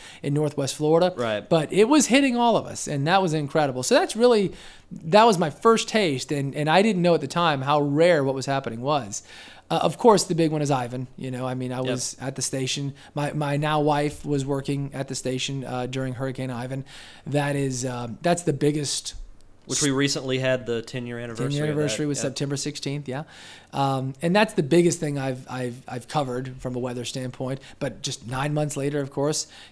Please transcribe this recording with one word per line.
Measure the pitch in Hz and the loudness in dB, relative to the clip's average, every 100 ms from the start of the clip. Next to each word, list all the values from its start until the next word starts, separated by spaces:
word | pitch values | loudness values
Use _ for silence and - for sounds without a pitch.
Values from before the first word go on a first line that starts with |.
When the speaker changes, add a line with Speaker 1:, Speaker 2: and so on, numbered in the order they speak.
| - - | -18 -8
Speaker 1:
in | 143 | -2
Northwest | 143 151 143 135 | 0 0 -2 -4
Florida. | - 151 165 180 147 | 0 4 4 4 2
Speaker 2:
Right. | 117 104 - | -2 -2 2
Speaker 1:
But | 165 143 | 0 2
it | 185 220 | 4 6
was | 302 190 | 6 6
hitting | 269 277 240 | 4 4 2
all | 240 175 | 2 2
of | - | 0
us, | - 135 | -8 -4
and | 143 147 | -2 2
that | 196 | 4
was | 185 | 4
incredible. | 156 143 160 143 127 | 0 0 2 2 0
So | - | 2
that's | 277 381 214 | 2 2 4
really, | 247 220 180 - - - - | 6 6 2 -4 -18 -20 -18
that | - 160 208 | -14 4 6
was | 233 175 | 8 6
my | 156 | 0
first | - 226 220 - | 2 4 4 2
taste, | 220 180 131 - | 0 2 0 -2
and, | 143 139 | -4 -2
and | 143 151 | -2 4
I | 175 | 4
didn't | 220 180 | 4 4
know | 175 | 4
at | 160 | 2
the | 135 | 0
time | 170 170 139 | 0 2 0
how | 135 147 | 2 2
rare | 147 143 175 156 | 2 4 6 6
what | 135 | 2
was | 131 | -2
happening | 135 135 117 113 | -2 -4 -4 -4
was. | 135 147 104 - - - - - - | -2 -2 -4 -10 -14 -20 -20 -16 -4
Uh, | 165 | 0
of | 170 - | 0 4
course, | 240 196 | 6 6
the | - | 4
big | 165 160 | 2 2
one | 156 | 2
is | 143 | 0
Ivan. | 139 120 127 127 - | 0 -2 -6 -8 -10
You | 131 | -8
know, | 127 127 | -6 -4
I | |
mean, | 127 127 | -4 -4
I | 127 | -4
Speaker 2:
Yep. | 127 | -2
Speaker 1:
was | 123 - - | -4 -6 -8
at | 131 139 | -8 -6
the | |
station. | - 135 131 143 139 - - | -6 -4 -4 -4 -6 -8 -10
My, | 147 147 | -4 -4
my | 151 143 143 | -2 -2 0
now | 151 151 | 0 2
wife | 147 147 147 - 147 | 2 2 0 -4 -4
was | 143 | -2
working | 135 139 139 139 139 | -2 -4 -2 -4 -4
at | 139 135 | -6 -8
the | |
station, | 127 127 127 - 135 | -6 -4 -4 -4 -6
uh, | 120 127 123 | -6 -6 -6
during | 131 131 | -4 -6
Hurricane | 123 135 127 131 | -6 -6 -6 -8
Ivan. | 120 127 135 - - - - 147 | -8 -8 -8 -10 -16 -20 -16 -4
That | 143 143 143 | -2 0 0
is, | 135 127 127 | -2 -4 -6
um, | 120 120 104 | -6 -8 -2
that's | 175 175 | 0 0
the | 165 | 0
biggest | 135 143 151 135 - - - - - - - - | 0 0 0 -2 -6 -8 -12 -14 -18 -20 -16 -6
Speaker 2:
Which | 135 | -2
we | 147 | 0
recently | 135 139 147 131 131 | 2 2 0 -2 0
had | 131 127 | 2 0
the | 117 113 | -2 -4
ten-year | - 127 120 120 | -6 -8 -8 -8
anniversary | 120 117 135 | -8 -4 -4
Speaker 1:
Ten-year | 143 | -2
Speaker 2:
of | 151 | -2
that. | |
Speaker 1:
anniversary | 147 147 135 147 | 0 -2 -2 -2
was | 135 | -2
Speaker 2:
Yeah. | |
Speaker 1:
September | 135 - 139 139 | -4 -4 -4 -4
sixteenth, | 151 139 139 147 139 | -6 -6 -6 -6 -6
yeah. | 131 160 - - - - | -8 -10 -16 -20 -20 -6
Um, | 135 139 135 131 - | 0 0 0 -4 -2
and | 170 | 2
that's | 208 220 | 2 2
the | - | 0
biggest | 135 170 175 170 | 4 4 4 2
thing | 151 143 | -4 -4
I've, | 135 127 131 | -4 -6 -8
I've, | 127 123 127 - | -6 -6 -8 -10
I've | 123 - | -12 -6
covered | 156 127 123 131 131 | -4 -2 -4 -6 -8
from | 127 | -8
a | 123 | -6
weather | 123 123 | -6 -6
standpoint. | 113 131 127 - 127 135 - - | -8 -8 -8 -6 -6 -8 -12 -8
But | 135 - | -8 -6
just | 139 - 107 | -8 -8 -8
nine | 131 147 | -4 -2
months | 151 147 139 | -2 -2 -4
later, | 143 147 | -4 -2
of | 139 | -4
course, | 143 143 151 - - - | -2 -2 -2 -6 -14 -20